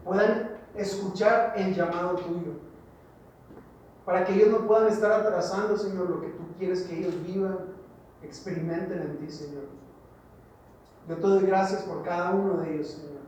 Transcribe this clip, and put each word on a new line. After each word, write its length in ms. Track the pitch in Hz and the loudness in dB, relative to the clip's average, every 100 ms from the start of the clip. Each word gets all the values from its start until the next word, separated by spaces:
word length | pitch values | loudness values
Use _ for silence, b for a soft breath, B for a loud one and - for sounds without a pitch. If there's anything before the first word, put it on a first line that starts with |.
puedan 540 | - 185 214 214 - - - | -2 4 4 2 -2 -8 -12
escuchar 800 | 208 196 196 190 180 208 226 233 208 | -6 -4 -4 -4 2 4 6 4 0
el 180 | 190 | 0
llamado 420 | 185 170 175 180 175 | 0 0 0 -2 -2
tuyo. 360 | 170 175 160 - - - - - - - - - - - - - - - | -2 -4 -6 -8 -14 -20 -20 -20 -20 -20 -20 -20 -20 -20 -20 -20 -20 -14
Para 200 | - 180 | 0 2
que 100 | 185 | 4
ellos 140 | 202 214 | 6 6
no 180 | 226 208 | 6 4
puedan 220 | 220 220 | 6 6
estar 240 | 202 208 | 4 4
atrasando, 640 | 208 214 170 - 190 208 202 | 4 2 0 0 -2 0 0
Señor, 320 | 196 185 180 | -2 -2 -2
lo 100 | 160 | -2
que 80 | - | -6
tú 140 | - - - | -10 -12 -6
quieres 240 | 190 185 | -4 -2
que 160 | - 165 | -4 -4
ellos 160 | 180 170 | -4 -4
vivan, 340 | 165 190 190 190 - - - - - - | -4 -2 -2 -4 -8 -14 -20 -20 -20 -20
experimenten 800 | 147 - 185 165 165 170 190 175 | -18 -16 -8 -6 -4 -4 -4 -6
en 160 | 151 147 | -6 -8
ti, 120 | 147 | -10
Señor. 340 | - 143 143 139 - - - - - - - - - - - - - 160 | -12 -12 -12 -14 -16 -20 -20 -20 -20 -20 -20 -20 -20 -20 -20 -20 -20 -10
Yo 80 | 165 | -2
te 60 | |
doy 240 | 196 196 185 | 4 4 6
gracias 360 | 190 190 208 | 4 2 -2
por 200 | - - | -4 -8
cada 280 | 180 175 185 | -4 -2 0
uno 240 | 196 196 170 | 0 2 0
de 120 | 160 | -2
ellos, 140 | 151 143 | -4 -6
Señor. 240 | - - 139 | -10 -14 -14